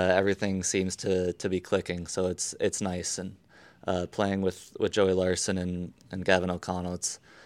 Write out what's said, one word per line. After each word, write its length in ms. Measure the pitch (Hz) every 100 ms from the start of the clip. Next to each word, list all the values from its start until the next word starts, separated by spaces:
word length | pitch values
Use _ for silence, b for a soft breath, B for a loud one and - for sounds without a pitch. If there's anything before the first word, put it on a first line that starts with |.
| 92
everything 480 | 92 98 95 101 95
seems 320 | 90 101 92 -
to, 340 | 104 92 90
to 140 | - 98
be 100 | 92
clicking. 440 | - 98 - 87 85
So 180 | - 92
it's, 300 | 87 - -
it's 220 | 101 -
nice, 360 | 98 90 - -
and, 200 | 92 95 _ b b b -
uh, 200 | 92 87
playing 300 | - 101 98
with, 340 | 95 - - -
with 140 | 104
Joey 220 | 107 95
Larson 440 | 92 92 90 - 95
and, 360 | 90 90 87 - -
and 140 | 98 92
Gavin 240 | 92 90
O'Connell, 460 | 87 - 90 90 90
it's, 240 | - - B B